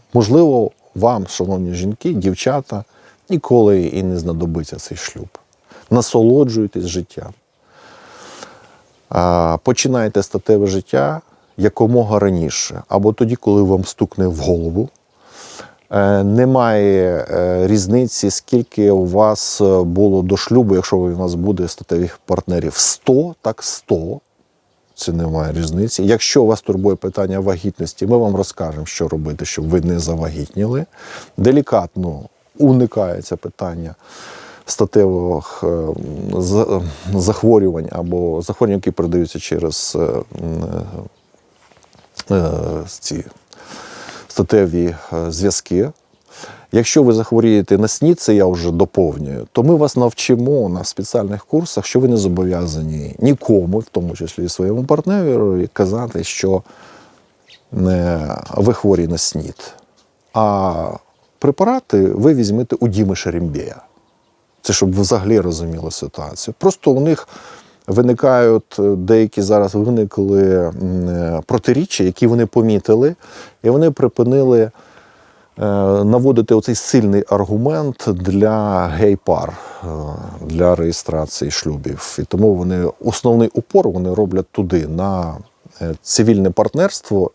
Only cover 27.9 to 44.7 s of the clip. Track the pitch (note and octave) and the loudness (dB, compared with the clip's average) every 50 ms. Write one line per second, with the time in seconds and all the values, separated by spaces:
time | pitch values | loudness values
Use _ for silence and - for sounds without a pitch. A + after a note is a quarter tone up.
27.9 | - - - G2 G2 A2+ A#2 G#2 G2 G2 G2 - - - F#2 D#2+ D2+ D2+ D#2 - | -8 -6 0 2 2 2 2 2 0 0 -2 -4 -6 -8 -8 -8 -8 -8 -10 -10
28.9 | - - E2+ D#2 D#2+ D#2 D2+ D2+ D2+ D2+ E2 - - - D#2 D#2+ E2+ F2+ D#2+ F2 | -6 -6 -4 -4 -4 -4 -4 -6 -6 -6 -8 -8 -8 -6 -2 0 0 0 2 0
29.9 | F2 E2+ D#2+ E2 E2+ D#2+ D#2+ E2 D#2 D#2+ C#2+ - - F#2+ G#2 A2 B2 C#3 E3 - | 0 -2 -2 -4 -4 -4 -4 -6 -6 -8 -10 -8 -6 -4 -4 -2 -2 -4 -6 -8
30.9 | _ - - - - - - - _ - G2 A#2+ C3+ D3 C3+ - - G#2+ F#2 F2 | _ -20 -20 -20 -18 -20 -20 -12 _ 2 4 4 4 4 2 2 0 0 0 -2
31.9 | - G2 F2+ F2 D#2 C#2 - - _ _ _ _ _ - D3 C#3 C3 B2 B2 A2+ | -4 -6 -6 -6 -6 -8 -12 -16 _ _ _ _ _ 2 4 4 6 4 4 2
32.9 | - A2+ G2+ F2+ F2 F2+ F2+ - F2+ E2 - F2 - - G2 F2+ E2+ E2+ E2 D#2+ | 0 -2 -2 -2 -4 -6 -8 -8 -10 -10 -10 -12 -10 -8 -8 -8 -6 -8 -10 -12
33.9 | D#2+ - _ - - - - - - - - - - - - - - - G#2+ F#2+ | -14 -16 _ -20 -20 -20 -20 -20 -20 -20 -20 -20 -20 -18 -14 -8 -4 -2 -2 2
34.9 | - A2 G2+ F#2+ F#2 F2+ F2 F2+ F2 D2 D2 - - - - E2+ E2+ E2+ D#2+ D#2 | 4 4 4 4 2 0 -2 -2 -2 -4 -6 -8 -10 -6 -4 -4 -2 -2 -4 -4
35.9 | D#2+ - - - D2+ C#2+ - F#2 F#2+ F#2 F#2 F2+ G2 G#2 A2+ - G2+ F#2 F2 E2 | -6 -8 -8 -10 -10 -10 -8 -6 -4 -4 -2 0 2 2 2 2 0 -2 -4 -6
36.9 | C#2+ - - F2+ G2+ G2 F2 F#2+ G#2+ - - A#2 A2+ G#2+ G2 F#2+ F2 E2 D#2 - | -10 -10 -8 -4 -2 0 0 0 0 2 4 4 4 4 4 2 0 -2 -6 -8
37.9 | - E2+ F2 F2 F2+ F2 F2 E2+ D#2+ E2 E2+ - F#2 - B2 G#2 G2+ G2 - F#2+ | -8 -8 -6 -4 -4 -2 -2 -2 -2 -4 -6 -6 -4 -2 0 0 0 -2 -2 -4
38.9 | F2 - F2 E2+ E2+ F2+ E2+ D#2+ - D#2+ - - - D#2+ E2+ D#2+ D2 - - - | -4 -2 -2 0 0 -2 -2 -2 -6 -10 -8 -6 -4 -4 -4 -4 -4 -6 -8 -6
39.9 | - E2 E2 D2+ - - - - - - - E2 E2 D#2+ E2 E2+ E2+ E2+ E2 - | -4 -2 -2 -2 -2 -4 -6 -10 -12 -10 -8 -8 -6 -6 -6 -6 -8 -8 -8 -10
40.9 | - - - - _ _ _ _ _ _ _ _ _ _ _ _ _ _ _ _ | -12 -14 -16 -18 _ _ _ _ _ _ _ _ _ _ _ _ _ _ _ _
41.9 | _ _ _ _ _ - - - G2+ F#2+ E2+ D#2+ D#2+ D#2+ D#2+ D#2+ D#2+ D#2+ D#2+ F#2 | _ _ _ _ _ -14 -4 -2 0 0 0 0 -2 -4 -4 -4 -6 -6 -8 -10
42.9 | - - - - - D#3+ - - - _ _ _ - - - - - - - - | -14 -14 -10 -8 -8 -8 -10 -12 -16 _ _ _ -20 -20 -20 -20 -20 -20 -20 -20
43.9 | - - - - - - - - - - F#2+ - - G#2+ G2 F2 | -20 -18 -18 -18 -18 -20 -20 -6 -4 -2 0 2 4 2 4 2